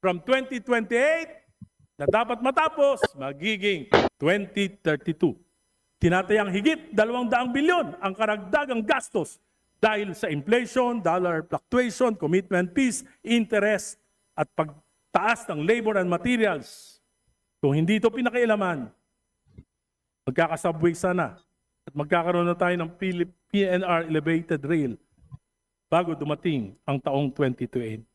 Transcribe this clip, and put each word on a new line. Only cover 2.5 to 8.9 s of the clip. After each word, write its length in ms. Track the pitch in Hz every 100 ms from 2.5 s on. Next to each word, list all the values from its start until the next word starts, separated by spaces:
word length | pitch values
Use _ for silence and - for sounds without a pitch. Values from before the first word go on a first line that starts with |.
| 269 311 311 277 269 -
magiging 800 | 143 135 143 185 214 202 180 127 - - _
twenty 560 | 143 202 196 - 196 -
thirty-two. 560 | - 151 - 156 170 - _ _ _ _ _ _
Tinatayang 480 | 175 180 185 214 202
higit 400 | 185 208 320 - 202
dalawang 320 | 214 247 247
daang 240 | 240 247
bilyon 480 | 254 302 359 294 -
ang 160 | 196 190
karagdagang 640 | 220 208 185 294 285 240
gastos 560 | 214